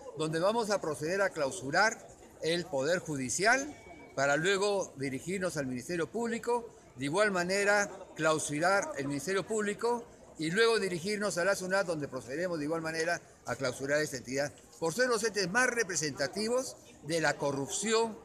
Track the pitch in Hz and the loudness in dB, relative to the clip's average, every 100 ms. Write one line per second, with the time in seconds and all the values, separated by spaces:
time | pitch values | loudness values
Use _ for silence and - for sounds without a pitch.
0 | - 147 156 160 185 233 208 196 160 143 | -12 -4 -2 2 2 2 2 0 0 -2
1 | 151 196 190 165 135 127 131 165 214 226 | -2 2 0 0 -2 -2 0 4 4 2
2 | - - - - 156 170 165 139 139 180 | -12 -20 -20 -6 -2 0 0 0 2 0
3 | - 143 127 139 208 262 294 - - - | -2 -4 -2 2 4 4 0 -10 -18 -18
4 | - - 139 147 175 196 202 196 165 143 | -8 0 2 4 2 2 2 0 -4 -6
5 | 135 127 160 190 185 156 131 123 139 175 | -4 -4 -4 -2 -2 -2 -4 -4 -4 -4
6 | 156 214 233 233 233 240 233 - - 120 | -2 -2 -2 -2 0 -2 -2 -16 -16 -6
7 | 143 175 214 185 175 196 202 208 196 185 | -2 2 2 2 0 2 4 4 2 -6
8 | - - 156 156 - 147 175 196 247 294 | -12 0 2 2 0 0 2 2 0 -4
9 | 139 143 185 196 180 214 208 208 226 240 | -4 -4 -2 -2 -2 -2 -2 -2 -2 -2
10 | 233 - - - 160 185 226 226 190 175 | -6 -20 -16 -6 0 4 6 4 2 -2
11 | 185 208 208 180 180 190 185 196 180 160 | -2 -2 0 2 2 2 2 0 2 -2
12 | 139 127 113 143 180 165 147 165 160 160 | -4 -8 -6 -4 -2 -2 -2 -2 -2 0
13 | 165 170 - - - 123 131 123 135 147 | 0 -2 -4 -10 -6 -2 -2 -2 0 2
14 | 151 131 107 135 143 - - - 165 160 | 0 -4 -4 -2 -2 -6 -18 -6 -2 2
15 | 254 226 226 202 180 226 254 233 190 175 | 2 2 0 0 0 2 4 2 0 0
16 | 156 127 139 196 220 247 262 - - - | -2 0 -2 -2 0 0 -2 -10 -18 -12
17 | 147 165 151 143 143 139 135 - 208 226 | -4 0 2 2 0 -2 -4 -2 2 2
18 | 226 208 | 2 -4